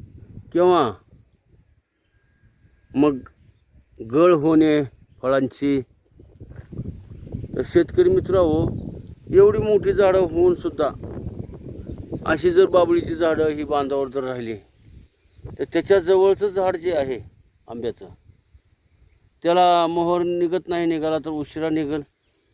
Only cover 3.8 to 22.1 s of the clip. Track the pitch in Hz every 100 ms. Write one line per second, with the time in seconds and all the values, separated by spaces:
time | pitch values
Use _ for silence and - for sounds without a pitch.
3.8 | _ - 113 135 180 160 151 160 156 151
4.8 | 135 - _ _ 127 135 131 - 143 139
5.8 | 120 _ _ - - - - - - -
6.8 | - - - - - - - - 127 175
7.8 | 156 - 180 185 - 190 165 156 165 -
8.8 | - - - - - 185 208 214 214 202
9.8 | 185 185 190 190 175 165 180 175 175 151
10.8 | 139 - - - - - - - - -
11.8 | - - - - - 160 175 170 185 180
12.8 | 170 170 - 160 165 156 156 151 143 143
13.8 | 139 139 135 135 131 123 113 104 - _
14.8 | - - - _ _ _ - - 143 170
15.8 | - 196 165 190 196 185 202 185 185 175
16.8 | 175 156 135 117 - _ _ _ - 117
17.8 | 117 - 92 92 _ _ _ _ _ _
18.8 | _ _ _ _ _ _ 165 175 180 175
19.8 | 165 170 170 175 175 175 175 180 - 175
20.8 | 170 165 156 156 156 151 139 156 160 156
21.8 | 143 151 143